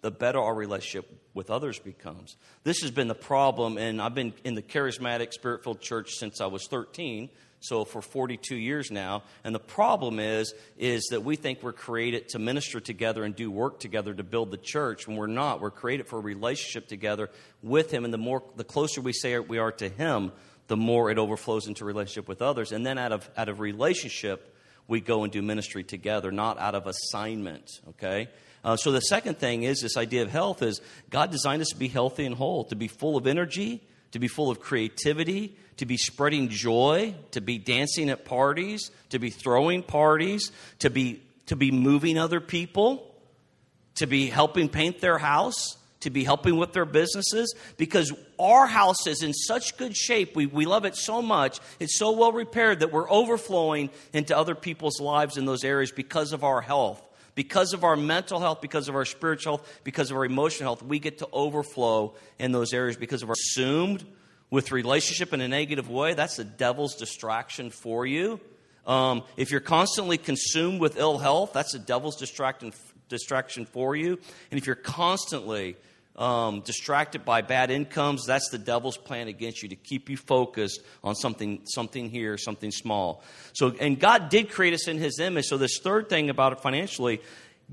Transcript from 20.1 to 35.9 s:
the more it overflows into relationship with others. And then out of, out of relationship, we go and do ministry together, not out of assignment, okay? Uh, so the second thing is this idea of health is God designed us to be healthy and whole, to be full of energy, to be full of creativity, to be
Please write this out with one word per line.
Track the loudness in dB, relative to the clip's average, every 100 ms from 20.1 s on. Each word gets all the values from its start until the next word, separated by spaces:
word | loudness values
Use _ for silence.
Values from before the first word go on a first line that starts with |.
| 0 -2 -8 -20 _ -4
the | 0
more | 2 4 4
it | 2
overflows | 0 -2 -2 -4 -4
into | -10
relationship | -8 -6 -6 -8 -10
with | -4
others. | -2 -2 -2
And | -4 -4
then | -2
out | -2
of, | -4 -6 -6
out | -4
of | -4
relationship, | -6 0 0 0 -4 -6 -6 -6 -10 _ _ _ -4
we | -2
go | 0 0
and | 0
do | -2
ministry | -4 -4 -6 -10
together, | -10 -8 -4 -2 -2
not | -2 -2 -2
out | -2
of | -2 -4
assignment, | -8 -6 -6 -6 -6 -8 -10 -16 -20 -20
okay? | -8 -4 -4 -6 -12 -20 -8
Uh, | 0 0
so | 2
the | 2
second | 2 0 0 -2
thing | -2 0
is | 0 -2
this | -2 -4
idea | -2 0
of | 0
health | 0 -2 0
is | -2 -2 -10 -20 -4
God | 0 0
designed | 0 -2 0
us | -2
to | -4
be | -4
healthy | 0 0 0
and | -4
whole, | -2 -2 -2
to | -4 -6
be | -6
full | -4 -2 0
of | 2
energy, | 2 0 -2 -4 -6 -12 _ _
to | -4
be | -2
full | 0 0
of | 0
creativity, | -2 -2 -2 -2 -2 0 0 -2 -6 -12 -16 -8
to |
be | -4